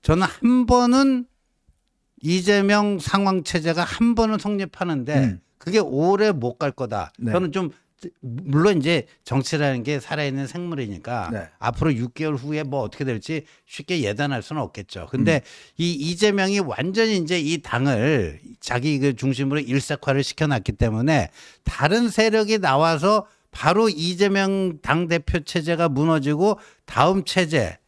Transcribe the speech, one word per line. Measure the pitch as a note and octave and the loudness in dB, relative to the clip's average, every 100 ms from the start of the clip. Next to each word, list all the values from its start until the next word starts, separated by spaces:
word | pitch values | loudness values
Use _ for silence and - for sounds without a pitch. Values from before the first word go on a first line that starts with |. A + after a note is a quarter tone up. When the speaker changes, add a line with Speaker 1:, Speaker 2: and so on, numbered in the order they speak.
Speaker 1:
저는 | - E3 F#3+ | 2 2 0
한 | - A#3 B3+ A#3 | 0 2 4 4
번은 | B3 A#3+ C4 C4+ B3+ B3 _ _ _ _ _ _ _ _ _ | 4 4 4 4 0 -4 _ _ _ _ _ _ _ _ _
이재명 | D3+ F#3 F3+ G3+ G3 G#3 G#3 G3 | -2 0 2 2 4 2 2 -2
상황 | - G3 G3 F#3+ | -2 0 2 0
체제가 | D3 E3+ D#3+ E3 | -2 -2 0 -2
한 | C#3+ - A#3 | -4 0 2
번은 | A#3 A3 G#3+ | 2 0 0
성립하는데 | G#3 G3+ F#3+ - F3 D3 B2 D3 | -2 -4 -6 -6 -4 -4 0 2
Speaker 2:
음. | B2+ F2+ _ _ | 2 -2 _ _
Speaker 1:
그게 | - G#3 | -2 0
오래 | D#3 C3 E3+ G3 G#3+ | 0 2 2 4 2
못 | D#3+ A#2+ - | 2 -4 -4
갈 | C#3+ | -6
거다. | - B2 G#2+ E2+ - | -4 -6 -4 -6 -6
Speaker 2:
네. | A#2 | -2
Speaker 1:
저는 | F3 F3+ | 0 -2
좀 | F#3+ E3+ - _ _ F3 _ | -4 -6 -8 _ _ -18 _
물론 | C3 A#2 F3 C#3+ G3 F3+ | -12 -10 0 4 4 4
이제 | C#3 E3 - _ | 2 -2 -4 _
정치라는 | - C3 B2+ D#3 C#3+ B2+ | -4 -2 -2 -2 0 -2
게 | A#2+ D3 | -2 -6
살아있는 | - D3+ C#3+ C3+ C3+ | -4 -4 -4 -4 -6
생물이니까 | F3 F3 D3+ A2+ F#2+ - A#2+ E2+ | -8 -8 -6 -6 -8 -6 -6 -4
Speaker 2:
네. | G#2+ E2+ _ | -8 -10 _
Speaker 1:
앞으로 | A#2+ - D3+ | -6 0 0
육 | A#2+ A#2+ | 0 -4
개월 | - D#3+ C#3 | -6 -4 -4
후에 | C#3+ D3+ | -6 -6
뭐 | C#3+ C#3 | -4 -6
어떻게 | G#2+ - | -6 -6
될지 | C3+ A2+ - D#3 - _ _ | -6 -6 -6 -8 -10 _ _
쉽게 | - C#3 F3 | -18 -6 -2
예단할 | G#2 G#2 C#3+ B2+ | -2 -2 -2 -4
수는 | - D3+ | -4 -6
없겠죠. | G#2 - F#2+ G2 D#2 | -6 -10 -14 -14 -8
근데 | C3 - D3+ | 0 2 0
Speaker 2:
음. | - - - - | -4 -20 -18 -4
Speaker 1:
이 | E3+ | -4
이재명이 | D#3 D#3 F3 G#3 G3 F#3+ G3+ | -2 -6 0 2 2 0 0
완전히 | D#3 A2 E3 G3 A3+ G3+ | -2 -4 -2 0 2 0
이제 | D#3 F3+ | 0 -2
이 | D3 E3 | 0 -4
당을 | - A#2+ C#3 A#2 C3 C#3+ E2+ D2 - - | -4 0 0 2 2 2 0 -6 -18 -16
자기 | - B2 C#3+ C#3+ | -4 -2 0 2
그 | C#3 A#2+ | 0 0
중심으로 | C3+ B2+ C3+ D3+ | -2 0 -2 -2
일색화를 | B2 C3+ - D3+ - C3+ | 0 -2 -2 -4 0 0
시켜놨기 | C3+ - D3+ B2+ - | -2 -2 0 0 -2
때문에 | G#2 A#2 G#2+ C3+ D3+ F2+ - - _ | 0 0 2 2 2 0 -8 -20 _
다른 | - - D3 A3 A#3 | -8 -2 2 2 2
세력이 | G3+ A3 A3 G#3+ A3 | 2 2 2 2 2
나와서 | F3 C3+ E3 D#3+ F#3 G#3+ - _ _ | 2 4 4 2 2 2 0 _ _
바로 | - D3 F#3 A3+ | -2 2 4 2
이재명 | D3+ E3+ F3+ G3+ G3 F#3+ G3 F#3 D#3 | 0 -4 0 2 2 2 0 -2 -4
당대표 | - D#3 D#3+ E3+ - F3 | 0 0 2 -2 -2 -4
체제가 | D3 F3 D#3 E3 E3+ | -2 -4 -2 0 0
무너지고 | C3+ D#3+ D#3+ C#3 D3+ G3 G#3 - _ | 2 2 2 0 2 2 0 -8 _
다음 | - - D#3 F#3+ | -6 2 2 2
체제 | F#3 F#3 E3 D#3 F2+ F#2 | 0 -2 0 0 -2 -6